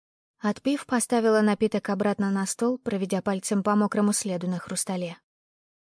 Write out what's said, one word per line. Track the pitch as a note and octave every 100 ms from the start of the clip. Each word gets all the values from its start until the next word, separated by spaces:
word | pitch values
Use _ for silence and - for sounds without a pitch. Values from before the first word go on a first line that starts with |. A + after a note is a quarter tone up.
| _ _ _ _
Отпив, | G#3+ G#3 C4+ C#4+ -
поставила | B3 - A#3+ A3+ G#3+
напиток | G#3+ G3+ A3 G#3 -
обратно | F#3+ G#3 G3+ G3
на | G3 G3
стол, | - A#3 B3+
проведя | - G3+ F#3+ F#3+
пальцем | G3+ F#3+ - G3+
по | G3+ G#3
мокрому | G#3 - G#3
следу | G#3 G#3 F3+ F3+
на | F3+
хрустале. | - F#3+ - F#3 F3 F3 _ _ _ _ _ _ _